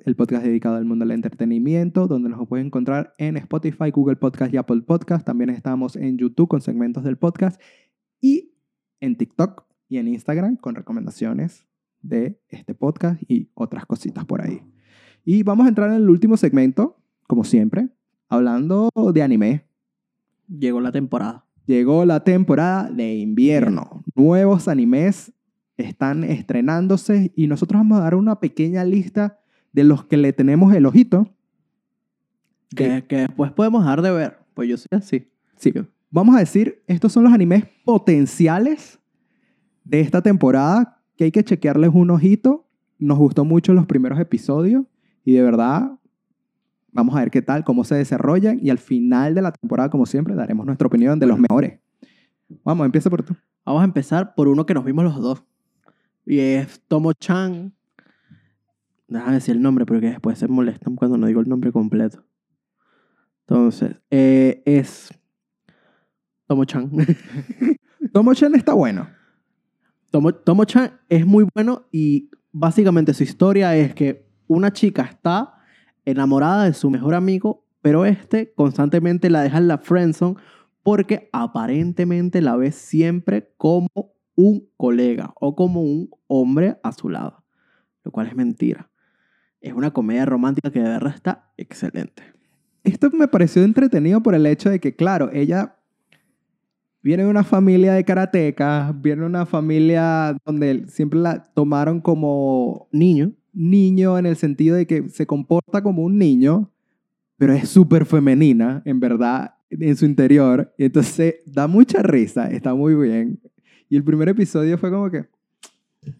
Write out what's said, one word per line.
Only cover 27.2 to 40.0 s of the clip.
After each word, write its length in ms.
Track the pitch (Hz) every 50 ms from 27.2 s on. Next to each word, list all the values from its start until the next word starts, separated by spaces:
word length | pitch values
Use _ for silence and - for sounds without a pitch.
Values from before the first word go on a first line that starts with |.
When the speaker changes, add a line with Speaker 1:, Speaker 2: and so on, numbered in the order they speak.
| 190 180 -
Speaker 1:
y 120 | - 160 147
nosotros 320 | 147 147 180 170 - 208
vamos 180 | 220 214 214 208
a 40 | 170
dar 120 | 160 175
una 240 | 185 208 220 214 208
pequeña 440 | - 151 - - 156 165 180 185 180
lista 560 | 180 190 208 180 180 - 208 208 208 202 _ _ _ _ _ _ _ -
de 100 | 143 143
los 220 | 147 151 143 -
que 120 | _ - 147
le 140 | 143 139 135
tenemos 400 | - 135 135 143 160 190 196 202
el 120 | 180 139
ojito. 480 | 135 120 120 123 - - 180 214 - _ _ _ _ _ _ _ _ _ _ _ _ _ _ _ _ _ _ _ _ _ _ _ _ _ _ _ _ -
Speaker 2:
Que, 120 | 131 135 131
Speaker 1:
De 160 | 127 131 127
Speaker 2:
que 120 | - 139 135
después 340 | 131 131 127 - 143 139
podemos 320 | - - 214 226 226 233 185
dejar 180 | 143 135 156
de 100 | 170 190
ver, 260 | 185 165 156 151 - _ _ _ _
pues 160 | - 120 120
yo 80 | 120 120
soy 100 | - -
así. 400 | 185 202 196 - - 127 127 _ _ _ _ _ _ _
Speaker 1:
Sí. 140 | - 139 127
Speaker 2:
Yo 100 | - 110 - _ _ _ _
Speaker 1:
Vamos 240 | - 165 196 233 254
a 40 | 247
decir, 420 | 180 - - 196 220 - - - _ -
estos 240 | 180 170 - 220
son 120 | - 233 233
los 80 | 247 240
animes 320 | 220 180 170 180 208 208 - _ _ _
potenciales 1160 | - 233 202 - - 165 143 139 131 - - 170 165 160 185 226 277 311 294 - - _ _ _ _ _ _ _ _ _ _ _ _ _ _ _ _ _ _ _
de 160 | - 147
esta 220 | 151